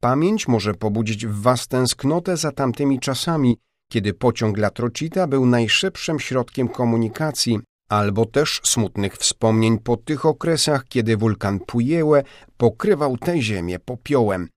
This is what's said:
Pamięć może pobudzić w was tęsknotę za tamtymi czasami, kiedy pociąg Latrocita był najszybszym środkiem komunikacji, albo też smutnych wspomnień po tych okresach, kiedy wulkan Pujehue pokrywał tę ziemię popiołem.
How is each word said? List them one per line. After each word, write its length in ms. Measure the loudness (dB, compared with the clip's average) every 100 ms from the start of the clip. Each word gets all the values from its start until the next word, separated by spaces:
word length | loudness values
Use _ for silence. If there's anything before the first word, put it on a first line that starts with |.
Pamięć 480 | 2 2 2 0 2
może 260 | 0 0
pobudzić 520 | -2 -2 -2 -2 -4 -4
w 140 | -2
was 280 | 0 0 0
tęsknotę 680 | 0 0 0 0 -2 -2 -2
za 160 | -4
tamtymi 480 | -2 -2 0 0 0
czasami, 580 | -2 -4 -2 2 2 2 _ _ _
kiedy 220 | -2 -2
pociąg 440 | 0 0 0 -2 0
Latrocita 680 | -2 -2 -4 -4 -6 -2 0
był 200 | 2 4
najszybszym 760 | 2 2 0 -2 -4 -4 -4
środkiem 480 | -2 -4 -4 -4 -4
komunikacji, 920 | 0 0 2 0 -2 -4 -2 -2 -2 -4 _ _
albo 380 | 0 0 0 0
też 340 | 2 0 0
smutnych 520 | -2 0 -2 -2 -4 -2
wspomnień 640 | -4 0 2 4 2 0
po 180 | 0 -4
tych 300 | -2 -2 0
okresach, 580 | 0 -2 0 2 0 0
kiedy 280 | -2 0 2
wulkan 420 | 2 0 -2 -2
Pujehue 640 | -2 -2 0 2 4 4 2 -10 -20 _
pokrywał 600 | 0 2 0 2 2 -2
tę 260 | 0 0
ziemię 360 | 0 -2 -4 -6
popiołem. 680 | -8 -12 -2 2 2 0 -4